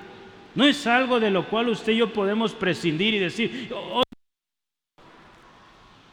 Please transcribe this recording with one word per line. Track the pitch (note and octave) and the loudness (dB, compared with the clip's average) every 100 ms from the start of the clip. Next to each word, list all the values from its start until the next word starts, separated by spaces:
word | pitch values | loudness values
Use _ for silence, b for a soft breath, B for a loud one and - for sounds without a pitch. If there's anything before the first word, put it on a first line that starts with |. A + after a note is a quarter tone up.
| - - - - - D#3+ | -20 -20 -20 -20 -8 2
No | |
es | C#4 - A#3 | 2 2 2
algo | A#3+ C4 B3 | 2 2 2
de | A3 | 2
lo | F#3+ D#3 | 0 0
cual | G#3+ A#3+ | 0 0
usted | G3+ - | 0 0
y | A3+ | 0
yo | A#3 | 0
podemos | G#3+ G3 G#3+ A3 | 0 0 0 0
prescindir | - F#3 E3 E3+ D#3 G#3 | 0 -2 0 0 0 0
y | G#3+ | 0
decir, | F3+ F3+ A3+ A#3+ A3+ | -2 -2 -4 -4 -10
"Oh, | G#3 - G3+ | -10 -6 -2
oh". | B3+ - _ _ _ _ _ _ _ _ - - - - - - - - - - - | -2 -4 _ _ _ _ _ _ _ _ -20 -20 -20 -20 -20 -20 -20 -20 -20 -20 -20